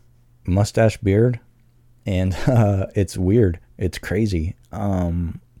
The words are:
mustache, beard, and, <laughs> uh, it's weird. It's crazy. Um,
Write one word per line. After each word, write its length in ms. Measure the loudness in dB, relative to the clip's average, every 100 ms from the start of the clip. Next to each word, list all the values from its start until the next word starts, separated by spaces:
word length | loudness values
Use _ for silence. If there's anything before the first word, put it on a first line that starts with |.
| _ _ _ _ -2
mustache, 500 | 0 2 4 2 2
beard, 420 | 2 4 2 0 _ _ _ _ _ _ -4
and, 280 | -2 -2
<laughs> 120 | -2 0
uh, 400 | 2 2 0 -2
it's 220 | -2 -4 -2
weird. 420 | 2 4 2 0 _ -8
It's 200 | -6 -6
crazy. 560 | -6 -2 -2 -2 -4 -8 -12
Um, 680 | -8 -4 -2 -2 -4 -6 -8 _ _